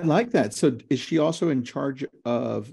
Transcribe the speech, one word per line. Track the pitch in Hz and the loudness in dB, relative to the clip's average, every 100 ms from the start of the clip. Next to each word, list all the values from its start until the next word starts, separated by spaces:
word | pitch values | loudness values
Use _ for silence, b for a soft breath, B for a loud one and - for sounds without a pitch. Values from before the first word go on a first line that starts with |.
like | 165 165 240 | 2 2 4
that. | 180 110 | 2 0
So | - 151 120 - | 2 2 2 -2
is | 131 | -4
she | - 165 | 0 2
also | 151 165 170 | 2 2 0
in | 135 | 0
charge | 120 143 143 135 139 _ | -2 -4 -6 -6 -10 _
of | 120 120 120 110 107 | -4 -2 -2 -4 -8